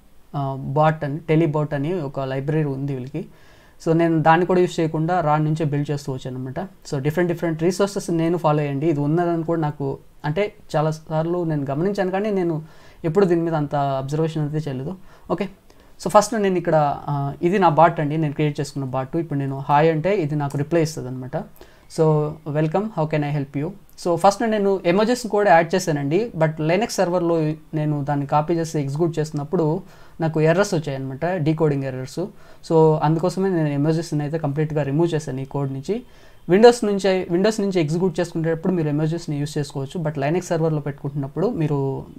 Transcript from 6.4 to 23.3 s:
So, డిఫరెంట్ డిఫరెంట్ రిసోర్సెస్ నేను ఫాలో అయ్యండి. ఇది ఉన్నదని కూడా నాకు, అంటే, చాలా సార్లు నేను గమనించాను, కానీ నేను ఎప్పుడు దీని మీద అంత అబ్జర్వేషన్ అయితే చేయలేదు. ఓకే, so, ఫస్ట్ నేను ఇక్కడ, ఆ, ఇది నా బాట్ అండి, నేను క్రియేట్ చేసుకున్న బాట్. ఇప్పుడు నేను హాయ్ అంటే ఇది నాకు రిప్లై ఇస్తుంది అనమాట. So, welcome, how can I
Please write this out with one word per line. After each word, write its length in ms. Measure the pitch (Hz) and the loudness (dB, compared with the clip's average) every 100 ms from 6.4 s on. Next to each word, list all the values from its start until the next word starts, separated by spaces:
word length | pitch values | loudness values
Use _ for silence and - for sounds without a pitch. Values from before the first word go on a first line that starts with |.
| 131 127 | -8 -8
So, 380 | 190 - - 147 | -10 -12 -8 -4
డిఫరెంట్ 340 | 135 156 180 | -2 0 0
డిఫరెంట్ 300 | 160 170 160 | 0 -2 0
రిసోర్సెస్ 480 | 165 185 196 202 - | 0 0 0 -2 -2
నేను 280 | 165 165 175 | 0 0 0
ఫాలో 220 | 156 151 | 2 2
అయ్యండి. 240 | 147 139 156 | 0 0 0
ఇది 140 | 147 | 0
ఉన్నదని 440 | 143 160 175 170 | 2 2 0 0
కూడా 160 | 160 165 | -2 -2
నాకు, 380 | 151 147 139 135 - - | -2 -4 -6 -8 -12 -10
అంటే, 300 | 147 156 202 - - 156 | -6 -2 -4 -6 -6 -2
చాలా 140 | 156 | 0
సార్లు 540 | 156 - 160 160 175 | -2 -4 -2 0 -2
నేను 220 | 170 151 139 | -2 -2 -2
గమనించాను, 400 | 139 180 208 185 | -2 0 0 -2
కానీ 200 | 190 214 | 0 0
నేను 320 | 196 170 156 156 - - - | 0 0 -2 -6 -16 -20 -8
ఎప్పుడు 220 | 170 160 196 | -2 4 4
దీని 160 | 170 | 4
మీద 120 | 165 | 2
అంత 200 | 160 147 | 0 0
అబ్జర్వేషన్ 680 | 147 139 135 135 156 160 160 | 0 0 -2 -2 0 0 0
అయితే 280 | 147 156 156 | -2 -2 -4
చేయలేదు. 240 | 131 139 190 - - - | -6 -6 -10 -14 -16 -6
ఓకే, 180 | 180 190 - _ - - - | -4 -6 -10 _ -20 -20 -10
so, 80 | - | 2
ఫస్ట్ 260 | 202 202 | 4 4
నేను 220 | 226 196 180 | 2 0 0
ఇక్కడ, 420 | 175 156 147 - - | 2 4 2 0 -4
ఆ, 260 | 143 139 143 | -4 -4 -2
ఇది 160 | 175 202 | 0 4
నా 100 | 175 | 4
బాట్ 320 | 151 165 160 | 6 4 4
అండి, 160 | 147 156 | -2 -2
నేను 160 | 156 | -2
క్రియేట్ 280 | 143 151 147 | 0 -2 -2
చేసుకున్న 260 | 147 - 135 | -6 -6 -6
బాట్. 300 | 131 127 165 | -4 -4 -4
ఇప్పుడు 220 | 165 139 | -4 -4
నేను 200 | 139 139 | -4 -4
హాయ్ 320 | 139 143 160 | 0 4 4
అంటే 320 | 160 160 202 | 2 0 0
ఇది 140 | 151 151 | 0 -2
నాకు 220 | 143 143 | -2 -4
రిప్లై 240 | 147 170 | 0 0
ఇస్తుంది 260 | 156 156 127 | 0 -2 -8
అనమాట. 280 | 127 127 117 - - - - - - | -8 -8 -8 -8 -14 -20 -20 -8 0
So, 60 | 160 151 151 156 - | 2 4 0 -6 -6
welcome, 360 | 147 160 185 | -2 0 0
how 200 | 220 190 156 | -2 -2 -2
can 80 | 156 | -2
I 120 | 147 | -2